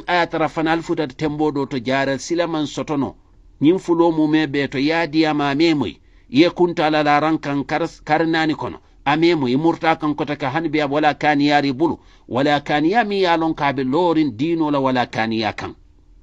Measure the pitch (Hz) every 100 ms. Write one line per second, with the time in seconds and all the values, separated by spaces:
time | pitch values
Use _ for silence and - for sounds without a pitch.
0 | 180 175 165 165 151 - 160 165 160 160
1 | 147 - 156 147 151 143 135 139 117 135
2 | 135 131 - 170 170 156 147 - 131 147
3 | 113 - _ - - - 139 185 - 165
4 | 170 160 151 156 151 143 135 131 143 165
5 | 170 156 156 147 143 143 165 151 101 -
6 | _ - - 131 170 175 180 - 156 156
7 | 147 147 156 156 143 143 139 156 165 -
8 | - 156 165 160 160 143 117 71 - _
9 | - 151 170 170 127 131 165 160 165 160
10 | 151 147 151 147 135 156 165 151 143 143
11 | 151 143 151 147 147 147 139 131 160 104
12 | - - - 113 139 147 143 147 160 220
13 | 214 196 185 165 160 156 143 131 131 147
14 | 180 156 151 107 160 170 151 143 131 127
15 | 117 123 113 110 107 - 90 - - _
16 | _ -